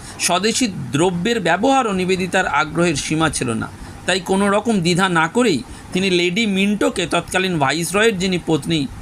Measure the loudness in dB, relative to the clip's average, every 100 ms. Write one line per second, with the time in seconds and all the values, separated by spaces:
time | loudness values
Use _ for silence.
0 | -16 -6 0 2 2 0 -2 -4 -4 0
1 | 2 0 0 0 2 2 4 2 2 0
2 | 0 0 0 0 0 0 0 2 0 0
3 | -2 0 0 0 -4 -4 -6 -12 -16 -10
4 | -4 -2 0 2 2 2 2 0 2 2
5 | 2 2 2 2 2 0 -4 -16 -6 -2
6 | 2 2 2 0 0 2 0 2 0 -2
7 | -2 -2 -2 -2 0 0 0 0 -2 2
8 | 2 2 0 -2 0 -2 0 -2 -2 -8